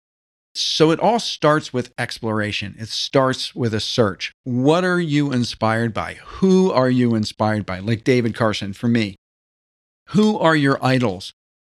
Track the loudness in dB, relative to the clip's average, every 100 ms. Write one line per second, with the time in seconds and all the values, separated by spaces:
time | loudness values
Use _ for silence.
0 | _ _ _ _ _ -8 -4 2 2 2
1 | 0 0 -4 -2 0 0 -2 -6 -6 -8
2 | -8 -6 -4 -2 -2 -4 -10 -12 -10 -8
3 | -2 2 2 0 -6 -4 -4 -2 -2 0
4 | 0 0 -10 -12 -6 0 2 2 2 0
5 | 0 0 0 0 -2 -2 0 0 -2 -4
6 | -8 -10 -16 0 4 4 4 2 2 4
7 | 2 2 -2 -2 -2 -2 -4 -6 -4 -2
8 | 2 2 0 0 -2 -2 -6 -6 0 0
9 | 0 -6 _ _ _ _ _ _ _ _
10 | -4 2 2 4 2 4 2 2 2 2
11 | 0 -4 -10 -18 _ _ _